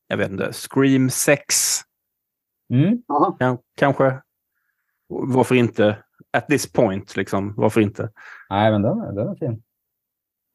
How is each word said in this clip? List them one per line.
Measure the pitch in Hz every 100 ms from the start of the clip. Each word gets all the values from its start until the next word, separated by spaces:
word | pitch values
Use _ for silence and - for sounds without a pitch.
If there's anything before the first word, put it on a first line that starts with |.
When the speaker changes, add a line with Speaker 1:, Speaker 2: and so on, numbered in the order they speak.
| -
Speaker 1:
jag | 107
vet | 98
inte, | 98 -
Scream | - - 135 135 135 127
sex. | - - 143 - - - - - _ _ _ _ _ _ _ -
Speaker 2:
Mm. | 123 170 240 -
Speaker 3:
Aha. | 143 175 -
Speaker 1:
Kan-, | 127 123 _ -
kanske. | 139 135 135 131 _ _ _ _ _ _ _ _ -
Varför | - 131 127 120
inte? | 127 117 107 107 107 _ _ _
At | 123 -
this | 139 -
point, | - 113 95 - -
liksom. | 98 101 98 104
Varför | 113 113
inte? | 104 - 107 _ - - -
Speaker 2:
Nej, | 98 110
men | 107
den | 107 220
är, | 202
den | 101 135
är |
fin. | 190 143 110 _ _ _ _ _ _ _ _ _